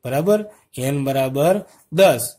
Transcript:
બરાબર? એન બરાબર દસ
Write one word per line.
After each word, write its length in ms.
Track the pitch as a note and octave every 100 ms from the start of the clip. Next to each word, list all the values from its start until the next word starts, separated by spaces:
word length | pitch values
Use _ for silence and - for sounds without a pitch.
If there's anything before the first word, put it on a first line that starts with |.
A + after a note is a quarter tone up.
બરાબર? 400 | B2+ C3+ E3+ G#3+ G#3 - _ -
એન 260 | C3 C#3+
બરાબર 600 | C3+ C3+ C3+ C3+ D#3 G3 G3+ _ _
દસ 300 | D#3+ F#3+ C3 -